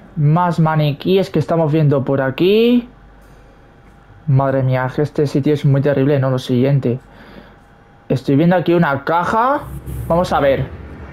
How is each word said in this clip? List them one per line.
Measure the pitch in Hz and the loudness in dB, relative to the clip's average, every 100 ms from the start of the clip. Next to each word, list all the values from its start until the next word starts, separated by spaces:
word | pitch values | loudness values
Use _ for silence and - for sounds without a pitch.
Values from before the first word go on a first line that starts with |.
| - - | -10 -2
más | 147 160 180 165 | 0 2 2 2
maniquíes | 156 156 151 139 - 190 190 | 0 0 -2 -2 0 0 0
que | 165 | -2
estamos | 143 165 160 | -2 0 0
viendo | 156 151 139 | 2 2 2
por | 127 135 | 0 -2
aquí. | 131 127 170 214 233 247 240 - - - - - - - - - - - - - - | -2 0 2 4 4 2 -2 -12 -20 -20 -20 -20 -20 -20 -20 -20 -20 -20 -20 -10 -2
Madre | 135 135 135 | 0 2 0
mía, | 131 127 127 131 | 0 -2 -2 -2
que | |
este | 147 - 147 | -4 -2 -2
sitio | 151 139 | 0 0
es | 147 147 | 0 2
muy | 139 | 2
terrible, | 139 139 135 143 | 2 2 2 2
¿no? | 131 | 0
Lo | 127 | -2
siguiente. | - 123 131 143 127 120 - - - - - - - - - - - | -2 0 2 2 0 -4 -8 -20 -20 -20 -20 -20 -20 -20 -20 -14 -6
Estoy | 135 - 139 | -4 0 2
viendo | 170 | 4
aquí | 185 170 | 2 2
una | 170 165 139 | 2 2 -2
caja. | - 170 170 226 247 294 - - - - - | -2 -2 0 0 0 -2 -6 -14 -12 -10 -2
Vamos | 165 180 | -2 0
a | 160 | 0
ver. | 139 127 135 - - - - | 2 0 -2 -10 -18 -18 -18